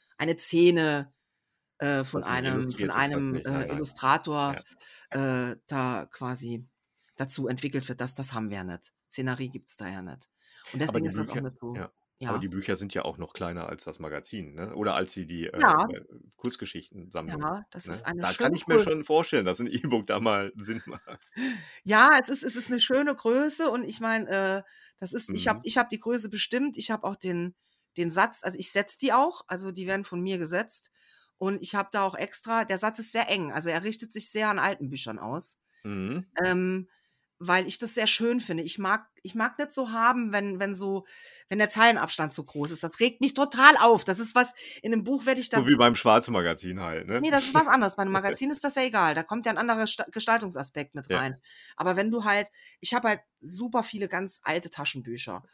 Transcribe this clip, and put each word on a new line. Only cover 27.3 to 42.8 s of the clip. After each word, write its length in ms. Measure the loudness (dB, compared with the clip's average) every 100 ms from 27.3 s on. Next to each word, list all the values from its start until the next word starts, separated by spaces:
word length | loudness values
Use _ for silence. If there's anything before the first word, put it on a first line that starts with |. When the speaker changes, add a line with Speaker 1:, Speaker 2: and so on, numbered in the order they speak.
| -2 -4 -8 _ _ _ -4
Speaker 1:
den 140 | 0
Satz, 300 | 4 2 2
also 160 | -4 -4
ich 140 | -2
setz 240 | 0 0 0
die 160 | 2
auch, 300 | 4 2 -2 -8
also 240 | -8 -8
die 160 | -8 -4
werden 160 | -4
von 180 | -4 -4
mir 180 | -4 -2
gesetzt 520 | -2 -2 -2 -4 -4 _ _ -20 _ -6
und 240 | -4 -4
ich 140 | -4 -4
hab 160 | -2
da 100 | 0
auch 140 | 0 -2
extra, 480 | -6 -4 -2 0
der 140 | 0 0
Satz 200 | 0 0
ist 140 | 0
sehr 160 | 0 0
eng, 240 | 0 -2
also 160 | -4 -2
er 160 | -2
richtet 260 | -2 -4 -6
sich 200 | -4 -2
sehr 180 | 0 0
an 80 | 2
alten 320 | 0 0 -6
Büchern 300 | -8 -8 -8
aus, 380 | -6 -6 -6 -8 _ _
Speaker 2:
Mhm. 420 | -8 -4 -4 -4 -6 -2
Speaker 1:
ähm, 440 | 0 2 0 -2 -6 _ _ _ _ -8
weil 260 | 2 2 2
ich 100 | -4
das 160 | -2
sehr 120 | 0 2
schön 320 | 2 2 0
finde. 240 | 0 -4
Ich 140 | -4 -2
mag, 300 | 0 0 -2 _
ich 120 | -8
mag 240 | -2 -2 -2
nicht 140 | -6
so 200 | -4 -4
haben, 400 | 2 4 4 2
wenn, 280 | 0 0 -2
wenn 140 | -2
so, 320 | -2 -2 -4 -6 -18 -20 -18 -4
wenn 80 | 2
der 120 | 4
Zeilenabstand 640 | 8 8 8 2 0 -2
zu 120 | -4
groß 260 | -6 -6 -4
ist. 120 | -2